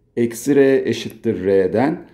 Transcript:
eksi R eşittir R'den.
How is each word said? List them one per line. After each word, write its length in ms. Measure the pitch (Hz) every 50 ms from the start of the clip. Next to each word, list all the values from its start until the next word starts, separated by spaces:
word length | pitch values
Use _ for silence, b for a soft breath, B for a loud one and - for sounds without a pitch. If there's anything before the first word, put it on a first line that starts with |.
| _ _ _
eksi 400 | 120 120 120 117 - - 143 143
R 320 | 139 139 135 135 131 131 -
eşittir 560 | 117 - - 104 - - - 113 104 87 90
R'den. 640 | 98 98 98 95 90 80 107 127 151 175 - B B